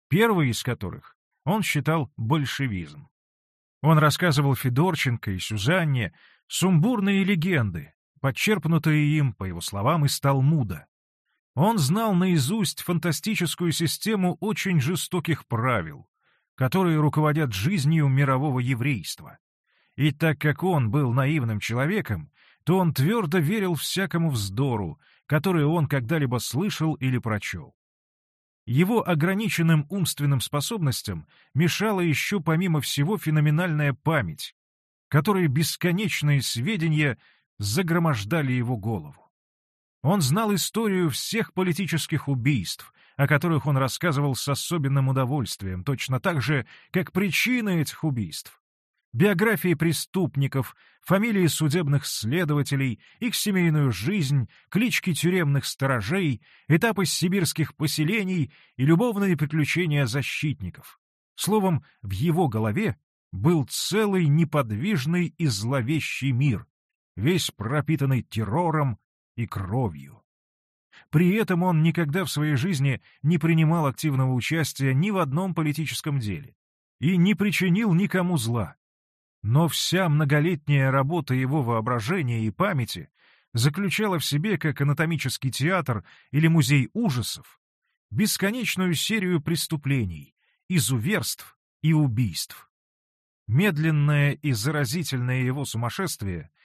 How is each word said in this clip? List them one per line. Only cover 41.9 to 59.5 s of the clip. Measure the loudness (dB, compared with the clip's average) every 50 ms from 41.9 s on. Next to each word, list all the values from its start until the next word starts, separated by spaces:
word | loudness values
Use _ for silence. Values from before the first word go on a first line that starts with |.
| -2 -4 -2 -2 -4 -4 -2 -2
убийств, | -2 0 2 0 0 0 0 -4 -8 -10 -12 -20 _ _ _ _ _ 0
о | 2 2
которых | 2 2 2 2 0 0 0
он | 0 0 2
рассказывал | 0 0 -2 -2 -2 0 0 0 0 0 -2
с | -2 -2 -4
особенным | -4 -4 -4 -4 -2 -2 0 0 2 2 2 2
удовольствием, | 2 0 0 0 0 -2 -2 -4 -6 -8 -8 -8 -8 -6 -4
точно | -4 -4 -4 -2 -2 -2 -2
так | 0 0 -2 0
же, | 0 0 0 -2 -2 -6 -12 -20 -12 _
как | -4 -4 -4 -2
причины | -2 -2 0 0 0 0 0 0 0 0 0 0 0 0
этих | 0 -2 -4 -4 -4
убийств, | -2 -2 -2 -4 -6 -6 -12 -14 -14 -20 _ _ _ _ _ _ _ _ _ _ _ 0
биографии | 2 2 4 4 4 2 2 2 2 0 0 0
преступников, | 2 0 0 0 -2 -4 -6 -4 -2 -2 -2 0 -2 -2 -2 -2 -4 -6 -6 -8 _ _ _ _ _
фамилии | -2 0 2 2 2 2 2 2 2 2
судебных | 2 0 0 0 0 0 0 2 0 0 0
следователей, | -2 -8 -6 -4 -2 -2 0 0 0 0 0 0 0 -2 -2 -2 -2 -4 -6 _ -18 _ -6
их | -6 -4 -4
семейную | -2 -2 0 2 2 2 4 4 4 2 2
жизнь, | 0 0 -2 -2 0 0 0 2 0 0 0 -2 _ _ _ -4
клички | -2 0 0 0 0 -2 -2 -2 -2
тюремных | 0 0 2 2 2 2 2 0 0 -2
сторожей, | -4 -6 -4 -2 0 0 0 -2 -2 -2 0 0 0 -2 -4 _ _ _ -10 _ 2
этапы | 2 2 4 2 0 0 0
сибирских | -2 0 0 0 0 0 0 0 -2 -2 -2 -4 -4 -4
поселений | -4 -4 -4 -2 -2 -2 0 0 -2 -2 -2 -2 -2 -2 -4 -6 _ _ _ _
и | 0 4
любовные | 4 6 6 4 2 0 0 2 2 2 0
приключения | 0 -2